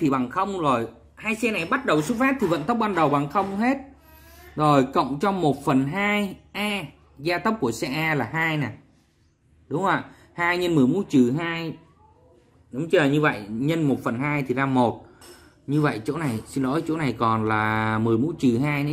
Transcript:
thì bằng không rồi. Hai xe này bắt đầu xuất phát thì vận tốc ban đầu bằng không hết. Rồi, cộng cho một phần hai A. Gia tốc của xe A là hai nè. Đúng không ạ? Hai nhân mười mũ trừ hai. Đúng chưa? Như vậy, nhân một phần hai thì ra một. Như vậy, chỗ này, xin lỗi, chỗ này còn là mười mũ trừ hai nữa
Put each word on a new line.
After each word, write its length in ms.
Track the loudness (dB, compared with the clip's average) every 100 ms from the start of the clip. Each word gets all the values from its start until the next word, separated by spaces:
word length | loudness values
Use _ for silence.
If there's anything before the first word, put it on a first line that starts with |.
thì 100 | 2
bằng 200 | 0 -2
không 300 | -2 -4 -2
rồi. 280 | 0 0 -2 -10 -20
Hai 200 | -10 -6
xe 160 | -2 -2
này 160 | -2 -2
bắt 200 | -2 0
đầu 160 | 0
xuất 160 | 0 0
phát 180 | 0 0
thì 60 | 0
vận 180 | 0
tốc 120 | -2 -2
ban 140 | 0
đầu 140 | 2 2
bằng 200 | 2 0
không 280 | -2 -2 0
hết. 200 | 0 0 -6 -20 -20 -20 -20 -20 -12 0
Rồi, 300 | 4 4 4
cộng 240 | 0 -2 -2
cho 120 | -2
một 320 | 2 0 0
phần 200 | 2 2
hai 520 | 0 -2 -2 -2 -4 -8 -14
A. 320 | -6 -4 -6 -8 -16 _ -8
Gia 200 | -4 -2
tốc 180 | -2 0
của 120 | -2
xe 140 | -2 -4
A 260 | -2 0
là 160 | 0 -2
hai 240 | -2 0 0
nè. 140 | -4 -8 _ _ _ _ _ _ _ _ _
Đúng 140 | -2
không 80 | 0
ạ? 140 | -2 -4 -18 -18
Hai 240 | -4 -2 0
nhân 160 | 2
mười 120 | 4 4
mũ 160 | 2 2
trừ 220 | 4 4
hai. 460 | 2 -4 -6 -6 -10 -18 _ -20 _ _ _ _ _ _
Đúng 200 | -8 0
chưa? 140 | 2
Như 160 | 4 4
vậy, 260 | 2 0 -6
nhân 340 | -2 0 2
một 140 | 2 0
phần 140 | -2 -2
hai 240 | -2 -2
thì 120 | -2
ra 120 | -2 2
một. 400 | 4 2 0 -14 -20 -20 -20 -20 _ -4
Như 140 | 0
vậy, 200 | 0 -2
chỗ 140 | -4 -4
này, 220 | -4 -4 -6
xin 180 | -4
lỗi, 180 | -2 -2 -2
chỗ 80 | -2
này 180 | -2 0
còn 260 | 2 2
là 540 | 2 0 0 0 0 2
mười 200 | 2 2
mũ 140 | 2 2
trừ 200 | 2 2
hai 260 | 0 0
nữa 80 | -2